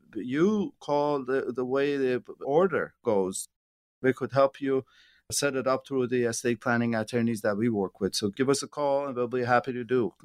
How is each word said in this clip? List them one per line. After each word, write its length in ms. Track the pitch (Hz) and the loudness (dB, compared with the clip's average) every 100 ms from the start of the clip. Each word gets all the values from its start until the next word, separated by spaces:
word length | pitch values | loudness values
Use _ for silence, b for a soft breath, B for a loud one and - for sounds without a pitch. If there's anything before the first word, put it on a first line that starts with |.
| _ | _
you 580 | 104 120 139 196 214 160 - | -10 -4 0 2 2 -2 -6
call 460 | - 147 147 143 | -2 0 0 -2
the, 280 | 127 135 131 | -2 -2 -2
the 120 | 123 | -4
way 320 | 127 135 143 143 | -2 0 0 0
the 260 | 127 123 - - | 0 0 -4 -10
order 500 | 131 151 185 127 78 _ | 0 2 4 2 -2 _
goes. 440 | 120 101 92 98 - _ _ _ _ _ | 0 2 2 -2 -12 _ _ _ _ _
We 120 | 131 | 0
could 180 | - 123 | 0 0
help 300 | 135 139 - | 2 2 2
you 240 | 139 131 - b b b b | -2 -2 -4 b b b b
set 240 | - 143 131 | -2 -2 0
it 100 | 127 | 0
up 180 | 131 | 0
through 220 | - 131 123 | -2 -2 0
the 200 | 127 117 | 0 0
estate 340 | 117 123 113 | 0 -2 -2
planning 340 | 127 117 117 | 0 2 2
attorneys 460 | 113 110 120 117 110 | 0 -2 0 0 0
that 160 | 110 101 | -2 0
we 120 | 120 | 0
work 320 | 104 92 - | 0 -2 -2
with. 140 | 95 | -4
So 140 | - 104 | -2 -4
give 200 | - 131 | -2 0
us 140 | 135 | 0
a 60 | 135 | -2
call, 400 | - 143 139 143 | -4 0 0 -2
and 80 | 123 | -4
we'll 100 | 120 | -2
be 160 | 127 | -2
happy 300 | 120 123 131 | 2 2 2
to 100 | 120 | -6
do. 320 | 117 127 101 - | -2 0 0 -4